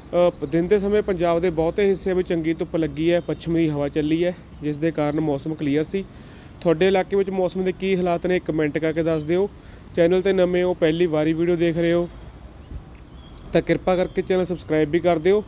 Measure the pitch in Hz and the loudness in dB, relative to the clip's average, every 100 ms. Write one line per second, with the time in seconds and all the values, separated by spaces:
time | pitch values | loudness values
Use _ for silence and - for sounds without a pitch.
0 | - 170 180 - 143 165 175 208 202 208 | -2 2 2 0 -2 -2 2 2 2 0
1 | 208 180 175 170 180 160 160 170 202 190 | 0 0 0 2 0 0 -2 2 0 0
2 | 196 185 180 175 160 165 170 170 156 139 | 0 -2 0 -2 -2 -4 -4 -2 -2 0
3 | 165 175 160 151 160 165 160 147 143 156 | 0 0 -2 -6 -2 0 0 0 -2 -2
4 | 151 160 175 175 - - 147 147 165 156 | 0 0 0 -4 -16 -8 -6 -2 -2 0
5 | 147 151 156 139 160 156 151 143 156 196 | -2 0 0 -2 -4 -4 0 0 0 -4
6 | 185 - - - - - 175 160 190 190 | -6 -16 -20 -20 -20 -4 0 2 4 2
7 | 180 196 196 190 180 190 185 180 190 185 | 2 0 0 0 -2 0 -2 -2 0 2
8 | 180 170 175 180 - 156 151 151 160 156 | 2 0 0 0 0 0 0 0 -2 0
9 | 160 160 151 175 202 - - - - - | 0 0 0 0 0 -6 -20 -20 -6 2
10 | 170 185 190 190 180 180 180 170 160 165 | 4 4 4 4 4 4 0 2 2 4
11 | 175 151 156 160 170 175 170 165 170 170 | 2 2 2 2 2 2 2 2 2 2
12 | 175 - - - - - - - - - | 0 -8 -18 -18 -20 -20 -14 -14 -14 -20
13 | - - - - - 143 - 165 - 185 | -20 -20 -20 -20 -2 0 2 0 2 0
14 | 185 - 185 185 175 170 - 156 151 165 | 0 -2 0 0 0 -6 0 0 2 2
15 | 170 170 165 208 | 2 2 2 2